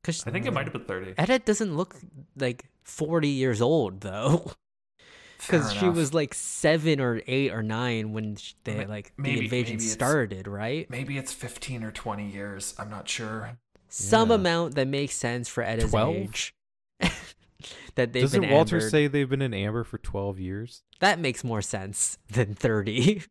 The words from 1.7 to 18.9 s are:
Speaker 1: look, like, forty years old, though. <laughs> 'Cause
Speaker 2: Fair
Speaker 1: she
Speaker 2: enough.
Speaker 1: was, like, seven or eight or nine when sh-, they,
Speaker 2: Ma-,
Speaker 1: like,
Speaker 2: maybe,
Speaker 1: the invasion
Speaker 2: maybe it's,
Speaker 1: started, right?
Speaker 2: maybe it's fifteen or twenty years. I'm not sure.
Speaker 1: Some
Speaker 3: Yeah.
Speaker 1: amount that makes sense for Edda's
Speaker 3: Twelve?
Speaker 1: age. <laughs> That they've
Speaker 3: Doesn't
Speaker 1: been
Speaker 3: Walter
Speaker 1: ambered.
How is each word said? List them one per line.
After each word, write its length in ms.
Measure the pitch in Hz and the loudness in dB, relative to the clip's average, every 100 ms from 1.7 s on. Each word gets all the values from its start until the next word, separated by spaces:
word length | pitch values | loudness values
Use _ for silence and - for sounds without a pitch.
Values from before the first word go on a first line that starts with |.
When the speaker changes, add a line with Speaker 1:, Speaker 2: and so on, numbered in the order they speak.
| 151 | -2
Speaker 1:
look, 180 | 185 - - 139 - 135 | -4 -8 -20 -20 -20 -2
like, 300 | 127 123 - _ | -2 -2 -14 _
forty 480 | - - 151 165 147 | -18 -6 0 2 2
years 320 | 139 131 107 | 2 2 4
old, 400 | 120 160 107 95 | 4 4 2 -4
though. 500 | 101 98 131 165 - - | -8 -2 4 4 2 -16
<laughs> 40 | _ _ _ _ - - - - - | _ _ _ _ -20 -20 -20 -16 0
'Cause 240 | 175 117 | 2 2
Speaker 2:
Fair 80 | 202 | 2
Speaker 1:
she 60 | 185 | 2
Speaker 2:
enough. 100 | 170 | 2
Speaker 1:
was, 160 | 147 | 0
like, 200 | 160 147 | 0 -2
seven 640 | - - - 160 160 156 143 | -6 -8 0 2 4 4 2
or 200 | 127 117 - | 2 -2 0
eight 240 | 131 139 | 0 0
or 100 | 110 | 0
nine 480 | 107 110 123 113 107 | -2 -2 0 -2 -2
when 220 | 107 107 101 | -4 -6 -8
sh-, 160 | - - - | -12 -12 -6
they, 180 | 107 101 | -6 -6
Speaker 2:
Ma-, 40 | |
Speaker 1:
like, 240 | 104 - - | -8 -12 -6
Speaker 2:
maybe, 180 | 139 131 | -2 0
Speaker 1:
the 40 | 107 | 0
invasion 280 | 123 117 110 | 0 -2 -2
Speaker 2:
maybe 60 | - | -4
it's, 80 | |
Speaker 1:
started, 540 | - 123 151 110 95 98 | 0 2 2 0 -4 -8
right? 420 | 101 110 151 - | -6 -4 -4 -6
Speaker 2:
maybe 280 | 123 139 139 | -8 -6 -6
it's 140 | 131 | -6
fifteen 520 | - 123 - - 120 | -10 -10 -10 -8 -8
or 80 | 110 | -8
twenty 380 | 107 117 104 104 | -8 -8 -6 -8
years. 440 | 101 101 98 - - | -8 -10 -8 -10 -10
I'm 120 | 107 | -12
not 180 | 104 - | -10 -8
sure. 500 | - 110 110 110 120 _ _ _ | -6 -6 -8 -10 -14 _ _ _
Speaker 1:
Some 400 | - 98 220 226 | -6 4 6 8
Speaker 3:
Yeah. 60 | 226 | 6
Speaker 1:
amount 400 | 180 170 170 139 | 4 2 2 0
that 120 | 135 | 0
makes 260 | 139 143 - | 0 -2 -2
sense 320 | 120 123 120 | -2 -2 -4
for 160 | - | -4
Edda's 260 | 110 113 113 | -2 0 2
Speaker 3:
Twelve? 240 | 107 123 175 | 4 2 0
Speaker 1:
age. 380 | 190 - - _ _ _ _ _ | -4 -6 -6 _ _ _ _ _
<laughs> 100 | 185 - - - _ _ - - - - | -2 -2 -14 -20 _ _ -18 -18 -6 0
That 160 | 123 | 0
they've 120 | 123 | 4
Speaker 3:
Doesn't 180 | 135 127 | 4 4
Speaker 1:
been 80 | 185 | 6
Speaker 3:
Walter 280 | 143 160 170 | 6 6 2
Speaker 1:
ambered. 140 | - | 4